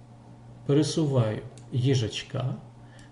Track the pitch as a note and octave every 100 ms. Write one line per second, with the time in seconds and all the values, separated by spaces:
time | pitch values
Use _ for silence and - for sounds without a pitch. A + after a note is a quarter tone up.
0 | - - - - - - - C#3+ D3 E3+
1 | D3 C3 A2 G#2+ - - - B2 C3 B2
2 | G#2+ - - A#2+ B2 - - - - -
3 | -